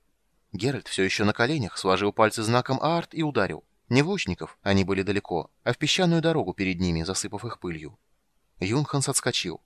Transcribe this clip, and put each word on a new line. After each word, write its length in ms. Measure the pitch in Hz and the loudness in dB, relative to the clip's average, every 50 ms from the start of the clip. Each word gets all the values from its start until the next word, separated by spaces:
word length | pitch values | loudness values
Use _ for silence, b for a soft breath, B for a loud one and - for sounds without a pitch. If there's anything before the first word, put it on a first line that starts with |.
| _ _ _ _ _ _ _ _ _ _ - | _ _ _ _ _ _ _ _ _ _ -8
Геральт 340 | 95 104 131 139 110 - - | -4 -2 -2 -2 -2 -6 -4
все 160 | - - 95 | -2 0 0
еще 200 | 95 - - 110 | 2 2 2 2
на 80 | 101 107 | 2 4
коленях 440 | - 117 123 160 160 113 85 - - | 2 2 0 0 0 -2 -4 -6 -2
сложил 340 | - 95 92 92 101 101 | 0 2 2 2 2 0
пальцы 320 | 98 - 110 107 - - 110 | 2 4 4 4 2 0 0
знаком 360 | 107 117 123 123 - 131 135 | 2 2 2 2 0 -2 0
Аарт 320 | - 151 170 170 165 - - | 0 0 0 0 -2 -4 -4
и 100 | - 160 | -4 -4
ударил. 400 | 151 139 117 98 87 82 - - _ _ _ _ - | -2 0 0 0 0 -2 -6 -12 _ _ _ _ 2
Не 120 | - 127 | 4 4
в 80 | 143 170 | 4 4
лучников, 480 | 208 185 - - 87 - 80 76 - _ - | 0 -2 -2 -4 -4 -6 -6 -12 -12 _ 0
они 200 | 101 98 98 95 | 2 4 4 4
были 180 | 87 98 95 | 2 0 0
далеко, 480 | 98 95 101 101 - - 90 82 71 - _ _ - | 0 0 -2 -2 -2 -4 -4 -4 -4 -6 _ _ -4
а 100 | 120 120 | -4 -4
в 40 | - | -2
песчаную 440 | 151 147 - - 185 170 170 165 | 0 0 2 2 4 4 4 4
дорогу 320 | 156 165 160 156 107 90 87 | 2 2 2 0 0 -2 -2
перед 260 | - 98 92 92 85 | -2 -2 -2 0 0
ними, 240 | 92 90 85 80 82 | 0 0 0 0 -2
засыпав 420 | 90 95 - - 101 - 101 - | -2 -4 -4 -6 -6 -8 -10 -10
их 140 | - 85 - | -10 -10 -10
пылью. 380 | - 90 82 78 78 73 - _ _ _ _ _ _ _ _ _ _ _ _ - | -8 -8 -8 -8 -10 -14 -18 _ _ _ _ _ _ _ _ _ _ _ _ -6
Юнханс 500 | 90 95 110 147 151 - - 143 127 - | -4 0 0 0 0 -2 -2 -2 -2 -2
отскочил, 520 | 135 - - 127 120 - - 90 80 - _ | -2 -2 -2 -2 -2 -2 -4 -6 -8 -10 _